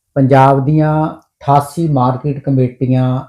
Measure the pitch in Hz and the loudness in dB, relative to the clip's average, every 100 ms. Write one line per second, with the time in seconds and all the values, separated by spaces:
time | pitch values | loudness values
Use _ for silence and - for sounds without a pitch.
0 | _ 143 131 135 135 135 135 156 156 156 | _ -2 2 4 4 2 0 0 0 0
1 | 156 - _ _ - 143 139 - 165 135 | -4 -8 _ _ 0 0 0 -6 -2 0
2 | 127 123 151 139 - 135 123 127 127 127 | 0 -2 -6 -6 -4 0 -2 -2 -2 0
3 | 127 127 | 0 -4